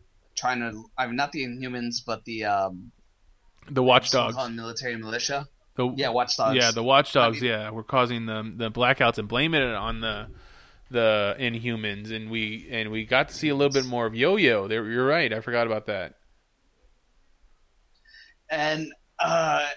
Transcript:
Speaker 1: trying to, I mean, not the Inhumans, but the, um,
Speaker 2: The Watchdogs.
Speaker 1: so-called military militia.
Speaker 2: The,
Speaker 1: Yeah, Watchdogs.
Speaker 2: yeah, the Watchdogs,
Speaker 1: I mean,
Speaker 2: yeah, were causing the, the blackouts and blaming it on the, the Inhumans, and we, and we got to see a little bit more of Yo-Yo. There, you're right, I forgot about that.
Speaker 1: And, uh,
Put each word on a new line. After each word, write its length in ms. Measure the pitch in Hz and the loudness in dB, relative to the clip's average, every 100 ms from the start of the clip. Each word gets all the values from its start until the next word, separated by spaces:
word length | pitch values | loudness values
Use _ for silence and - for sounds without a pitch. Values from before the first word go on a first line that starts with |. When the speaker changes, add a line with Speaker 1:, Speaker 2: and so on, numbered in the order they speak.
| _ _ _ | _ _ _
Speaker 1:
trying 260 | - 127 123 | -6 -4 -2
to, 240 | 117 107 110 - | -4 -8 -12 -6
I 80 | 123 | -4
mean, 100 | 123 | -2
not 160 | 143 | -4
the 100 | 147 | -4
Inhumans, 640 | 127 123 131 123 120 117 | -8 -8 -8 -6 -6 -8
but 180 | - 110 - | -6 -8 -8
the, 180 | 113 | -6
um, 480 | 107 101 95 92 101 - _ _ _ _ _ _ - | -2 0 0 -4 -16 -20 _ _ _ _ _ _ -6
Speaker 2:
The 120 | 131 | 2
Watchdogs. 520 | 127 127 - 131 117 | 6 6 6 0 0
Speaker 1:
so-called 180 | 120 120 | -2 -6
military 440 | 117 113 117 127 117 | -8 -10 -8 -8 -8
militia. 520 | 110 120 - 143 143 _ _ - | -6 -6 -4 -4 -8 _ _ -4
Speaker 2:
The, 120 | 127 135 | -4 -2
Speaker 1:
Yeah, 140 | 131 | 0
Watchdogs. 460 | 120 120 - 113 127 | 0 0 2 2 4
Speaker 2:
yeah, 160 | 117 | 4
the 100 | 113 | 2
Watchdogs, 560 | 120 135 143 139 117 113 | 4 6 6 4 4 4
Speaker 1:
I 20 | |
mean, 100 | 123 | 0
Speaker 2:
yeah, 200 | 110 107 | -2 -4
were 120 | 110 | -10
causing 440 | 110 131 120 120 113 | -2 2 2 0 -6
the, 260 | 110 110 | -6 -8
the 160 | 98 113 | -6 -6
blackouts 460 | 120 123 135 120 113 | 0 2 4 4 2
and 100 | 104 | -2
blaming 360 | 117 160 160 | 0 2 2
it 120 | 127 | 0
on 280 | 104 113 113 | -2 -4 -4
the, 240 | 113 104 107 - - - - - - | -4 -6 -10 -16 -20 -20 -20 -20 -4
the 460 | 123 113 107 101 120 | 2 4 4 2 0
Inhumans, 720 | 123 113 120 113 107 101 107 | -2 -2 -4 -4 -4 -6 -8
and 160 | 110 110 | -8 -6
we, 380 | 113 107 110 - | -4 -4 -6 -8
and 220 | 117 107 | -6 -4
we 120 | 110 | -4
got 240 | 110 127 147 | 2 2 2
to 40 | |
see 140 | - 151 | -2 -2
a 80 | 139 | 2
little 160 | 143 | 2
bit 140 | 135 127 | 2 0
more 200 | 120 117 | -2 -2
of 80 | |
Yo-Yo. 540 | 113 151 208 143 107 98 | 2 2 4 4 4 0
There, 200 | 110 107 | -2 -2
you're 180 | 120 135 | 0 2
right, 260 | 165 131 | 2 0
I 80 | 110 | -2
forgot 260 | 120 120 117 | -2 0 0
about 200 | 107 - | -2 -4
that. 280 | 98 80 - _ _ _ _ _ _ _ _ _ _ _ _ _ _ _ _ _ _ _ - - _ - | -6 -6 -14 _ _ _ _ _ _ _ _ _ _ _ _ _ _ _ _ _ _ _ -20 -20 _ -8
Speaker 1:
And, 440 | 156 151 156 147 - _ - | -2 -2 -2 -6 -12 _ -4
uh, 480 | 170 165 160 147 147 | 0 2 2 0 0